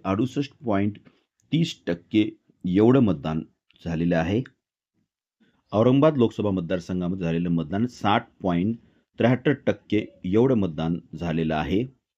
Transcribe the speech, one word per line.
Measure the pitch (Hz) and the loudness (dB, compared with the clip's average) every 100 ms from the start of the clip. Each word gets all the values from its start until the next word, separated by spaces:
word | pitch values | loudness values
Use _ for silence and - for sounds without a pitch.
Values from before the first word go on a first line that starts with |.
| 92 | -4
अडुसष्ट | 98 131 143 139 _ 117 | -2 -2 -4 -8 _ -4
पॉइंट | 98 104 104 - _ _ _ _ | -2 -2 -6 -16 _ _ _ _
तीस | 160 165 - - | -2 -2 -4 -8
टक्के | 85 - 107 107 - _ _ 92 | -8 -2 0 0 -4 _ _ 0
एवढं | 92 113 135 | 4 6 6
मतदान | 110 80 78 80 - _ _ _ 87 | 4 0 -4 -6 -8 _ _ _ -8
झालेलं | 82 85 85 | -4 0 0
आहे. | 85 107 - _ _ _ _ _ _ _ _ _ _ _ _ | 0 -2 -4 _ _ _ _ _ _ _ _ _ _ _ _
औरंगाबाद | 101 120 139 156 147 | 2 4 6 4 4
लोकसभा | 113 - 104 | 0 0 -2
मतदारसंघामध्ये | 95 82 92 87 92 87 95 85 | -2 -2 -4 -4 -4 -4 -4 -2
झालेलं | 82 87 | -2 -2
मतदान | 85 78 98 123 | -2 -2 -4 -4
साठ | - 104 113 - _ | -2 0 0 -2 _
पॉइंट | 95 87 101 117 _ _ _ - | -2 0 -2 -6 _ _ _ 0
त्र्याहत्तर | 113 127 156 127 - | 0 2 0 -2 -2
टक्के | 98 - 104 - - 92 | -4 -4 -4 -4 -8 -2
एवढं | 104 131 117 | 2 2 2
मतदान | 95 76 82 85 - 80 | -2 -4 -4 -4 -8 -8
झालेलं | 85 80 80 78 | -6 -4 -2 -4
आहे. | 73 92 131 - _ | -2 -2 -4 -10 _